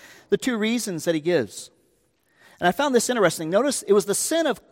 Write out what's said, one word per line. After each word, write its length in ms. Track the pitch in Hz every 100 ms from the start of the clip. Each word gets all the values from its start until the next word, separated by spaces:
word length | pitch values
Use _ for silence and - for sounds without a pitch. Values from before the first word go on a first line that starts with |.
| - - _
the 80 | 202
two 220 | 262 226
reasons 460 | 220 233 208 165
that 100 | 175
he 60 | 160
gives. 500 | 156 170 107 - - _ _ _ _ _ _ _ _ _
And 100 | 175
I 40 |
found 220 | 180 285
this 140 | 247 -
interesting. 400 | 247 175 - 160
Notice 340 | 196 277 -
it 100 | -
was 100 | 202
the 100 | 196
sin 320 | 190 - 320 311
of 140 | 214 _